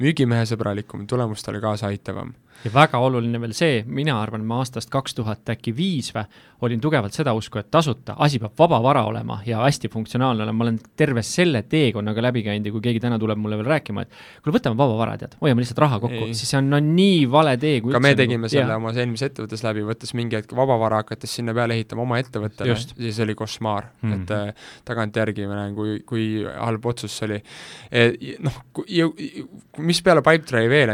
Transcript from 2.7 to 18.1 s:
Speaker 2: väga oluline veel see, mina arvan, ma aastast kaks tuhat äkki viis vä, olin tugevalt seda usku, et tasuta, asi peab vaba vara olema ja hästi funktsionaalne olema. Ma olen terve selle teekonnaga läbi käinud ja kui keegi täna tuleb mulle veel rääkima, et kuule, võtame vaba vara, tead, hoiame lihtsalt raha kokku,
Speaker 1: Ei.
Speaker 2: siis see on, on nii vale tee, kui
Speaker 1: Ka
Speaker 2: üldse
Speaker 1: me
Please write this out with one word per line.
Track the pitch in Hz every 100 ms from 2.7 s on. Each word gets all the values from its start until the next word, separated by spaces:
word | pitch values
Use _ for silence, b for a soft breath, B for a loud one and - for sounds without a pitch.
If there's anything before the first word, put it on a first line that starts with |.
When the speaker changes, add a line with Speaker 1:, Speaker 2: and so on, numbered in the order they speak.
Speaker 2:
väga | 123 156 123
oluline | 131 127 117 117
veel | 117
see, | 107 165 120 117
mina | - 151 113
arvan, | 110 110
ma | 110 120
aastast | 127 113 -
kaks | 139 -
tuhat | - 110 104 -
äkki | 117 120 117
viis | 190 156 -
vä, | 113 107 b b b 120
olin | 117
tugevalt | 151 147 101
seda | - 139 110
usku, | - 107
et | -
tasuta, | 160 151 - - 104
asi | 147 131
peab | 110 -
vaba | 139 123
vara | 127 143 107
olema | 113 113 107 110
ja | 110
hästi | 135 - 113
funktsionaalne | 113 110 120 131 110
olema. | 107 110
Ma |
olen | 117 110 - -
terve | 151 117
selle | 104 - 180 120 -
teekonnaga | 156 127 104 104 107
läbi | 123 123
käinud | 104 104 104
ja |
kui | 110
keegi | 120 113
täna | 120 117
tuleb | 110 107
mulle | 107 107
veel | 117 156
rääkima, | - 101
et | 98 B B B
kuule, | 151 196
võtame | 131 113
vaba | 139 110
vara, | 110 107
tead, | - -
hoiame | 156 120
lihtsalt | 123 -
raha | 151 107
kokku, | 120 117 113
Speaker 1:
Ei. |
Speaker 2:
siis | 113 -
see | 139
on, | 135 143
on | 151 170
nii | 196 175 127
vale | 147 156 123
tee, | 151 131
kui | 117
Speaker 1:
Ka | 123
Speaker 2:
üldse |
Speaker 1:
me | 139